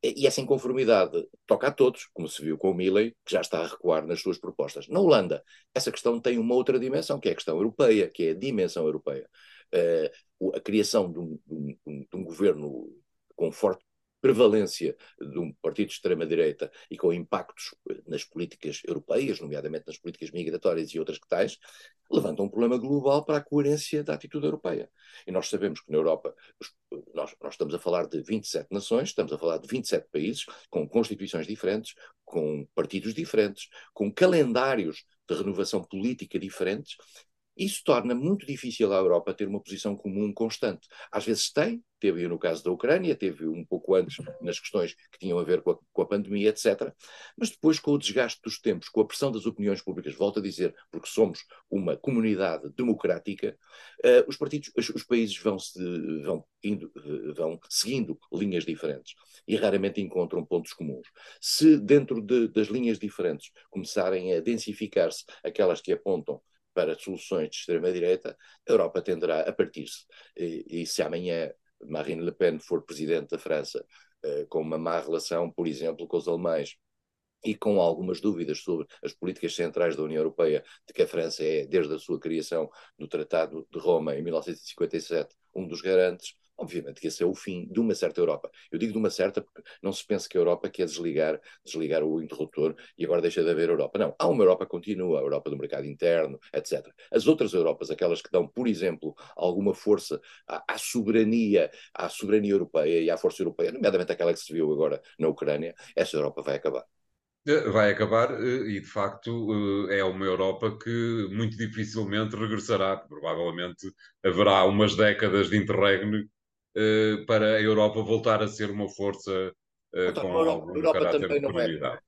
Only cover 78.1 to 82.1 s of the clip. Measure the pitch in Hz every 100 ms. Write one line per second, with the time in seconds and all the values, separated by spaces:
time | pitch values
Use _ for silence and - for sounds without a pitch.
78.1 | 90 107 87 78 76 - 85 73 - 87
79.1 | - 87 - 85 - 85 85 85 73 78
80.1 | 78 78 - 82 73 - - - - 87
81.1 | 85 82 78 78 78 69 87 76 78 -